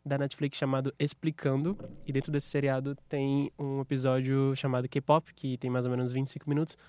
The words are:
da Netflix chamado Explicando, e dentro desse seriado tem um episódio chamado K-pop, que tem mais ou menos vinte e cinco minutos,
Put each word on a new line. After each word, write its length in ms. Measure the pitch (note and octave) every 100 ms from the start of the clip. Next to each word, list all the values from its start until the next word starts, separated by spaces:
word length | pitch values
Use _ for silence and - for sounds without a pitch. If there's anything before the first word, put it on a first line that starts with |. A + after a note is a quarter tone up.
| C#3+
da 120 | C#3
Netflix 400 | C#3 - C#3+ -
chamado 360 | C3+ C3+ C3+ -
Explicando, 800 | D3 - D#3+ D#3 C#3+ C3+ D#3+ G#3 - - -
e 60 |
dentro 180 | C3+ C3+
desse 180 | C#3+ -
seriado 460 | C#3+ C#3 C3 C#3 C#3+ -
tem 420 | C#3+ C#3 C#3 C#3+ -
um 220 | C#3 C3+
episódio 760 | C3 C3+ C3 C3 C3 C3+ C3+
chamado 360 | C3+ C#3 B2+ C3
K-pop, 440 | C#3 - D3+ -
que 240 | - C#3 B2
tem 120 | B2+
mais 160 | B2 B2
ou 60 |
menos 200 | B2 B2+
vinte 160 | B2+ C3+
e 40 |
cinco 180 | - -
minutos, 280 | D3 D#3+ -